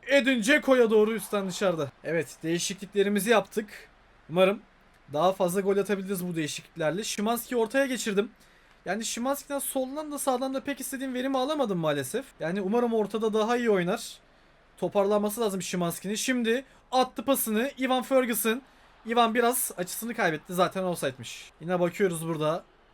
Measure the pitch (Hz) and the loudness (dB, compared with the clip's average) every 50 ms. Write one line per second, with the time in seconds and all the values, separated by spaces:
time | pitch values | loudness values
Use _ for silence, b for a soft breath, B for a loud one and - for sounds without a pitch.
0 | - - 269 277 233 262 269 240 202 214 294 294 - - 269 254 240 220 220 214 | -2 4 4 4 4 4 2 2 4 4 4 4 6 4 6 6 6 6 6 4
1 | 214 214 226 214 - - - 202 196 190 170 - 208 190 170 160 147 127 - _ | 4 4 2 -4 -6 -4 -4 -4 -4 -4 -4 0 0 0 0 0 -2 -6 -8 _
2 | - 135 160 170 147 - - - - 160 170 175 - - 196 - 208 180 - 202 | -8 -4 -2 -2 -2 -4 -8 -8 -4 -2 -2 -2 -2 -4 -6 -8 -12 -4 0 2
3 | 196 202 208 208 185 220 233 208 196 - - 214 220 - - - - - _ _ | 2 4 2 0 2 4 4 2 2 0 -4 -6 -6 -6 -12 -20 -20 -20 _ _
4 | _ _ _ _ _ - 151 180 190 185 208 262 - _ _ _ _ _ _ _ | _ _ _ _ _ -4 2 4 4 4 4 0 -6 _ _ _ _ _ _ _
5 | _ - 135 147 165 185 196 - 196 175 175 202 190 196 196 196 196 196 208 190 | _ -8 -2 2 2 2 4 4 0 0 2 0 2 2 2 2 2 0 -2 -2
6 | 196 185 202 175 175 180 175 165 156 147 - - - - _ 165 160 151 151 190 | -2 -6 -6 -6 -4 -4 -4 -4 -4 -4 -6 -8 -12 -14 _ -2 -2 -2 -2 -2
7 | 220 - - - 208 220 240 233 233 - 254 240 226 220 - 269 277 262 262 208 | -4 -4 -4 -2 0 0 0 -2 -2 -4 0 0 0 2 2 2 2 2 0 -2
8 | - 233 202 190 202 - - b b b b b b b b b b 175 180 214 | -2 0 0 0 0 0 -4 b b b b b b b b b b -6 -4 -4
9 | 226 - - 233 233 262 285 277 - - 285 277 277 - - 269 262 254 269 302 | -4 -6 -6 -4 -2 -2 -2 -4 -4 -6 -6 -6 -4 -4 -2 -4 -4 -4 -6 -8
10 | 311 302 294 269 - 285 262 247 262 269 262 269 262 - 285 - 262 - - 254 | -8 -8 -8 -4 -2 0 0 0 -2 -2 -4 -4 -4 -4 -6 -6 -8 -10 -8 -6
11 | 269 269 247 254 247 269 269 262 254 277 311 302 262 214 196 175 160 156 147 143 | -6 -6 -4 -4 -2 -2 0 0 0 0 0 0 0 0 0 0 0 0 0 0
12 | 135 127 - 226 269 - - _ 156 156 180 208 190 185 214 240 240 240 226 220 | -2 -4 -4 -6 -6 -8 -12 _ -6 -4 -4 -2 -2 0 0 2 2 2 2 0
13 | 208 208 - 226 220 226 208 220 214 220 240 247 240 233 208 190 175 175 202 - | 0 0 -2 -2 -2 0 2 2 2 2 0 0 2 2 4 4 2 0 -2 -2
14 | - - - - _ b b b b b b b _ _ _ - - 175 - 202 | -4 -10 -14 -18 _ b b b b b b b _ _ _ -6 -4 0 2 2
15 | 196 196 208 208 208 208 208 240 233 214 190 190 170 - - 180 175 170 165 - | 2 2 2 2 0 0 -2 -2 -2 -2 -2 -2 -6 -4 -2 -2 -2 -2 -4 -4
16 | - 185 214 208 - - 262 247 233 220 226 262 269 b b b b _ - 262 | -6 -6 -6 -4 -2 0 0 0 2 2 0 0 -2 b b b b _ 0 2
17 | 254 254 - - - - 269 262 - 226 214 214 240 277 - - 262 254 254 254 | 2 2 -2 -6 0 0 0 2 2 0 0 0 0 -2 -2 -2 0 0 0 0
18 | 240 - 269 262 254 226 240 - - 226 220 262 - b b b b b b b | 0 2 2 2 2 2 0 0 0 0 -2 -2 -4 b b b b b b b
19 | b 220 226 240 233 226 214 247 233 233 254 247 - - - - 180 175 - - | b 0 4 4 4 4 4 4 2 2 2 0 -2 -4 -4 -6 -6 -6 -6 -8
20 | 220 233 233 - 214 175 156 151 - - 180 175 180 165 - 190 190 180 175 - | -8 -8 -4 -2 0 0 0 -2 -6 -6 0 0 0 0 0 -2 -4 -2 -4 -2
21 | - 143 127 - 117 - - - - - - _ 156 165 185 175 180 175 175 - | -4 -4 -4 -6 -12 -14 -14 -16 -16 -20 -20 _ -6 -4 0 0 0 0 2 0
22 | 208 185 170 156 165 165 165 151 156 151 160 185 - - _ _ _ _ | 0 0 0 -2 -4 -4 -2 0 0 0 0 -2 -6 -12 _ _ _ _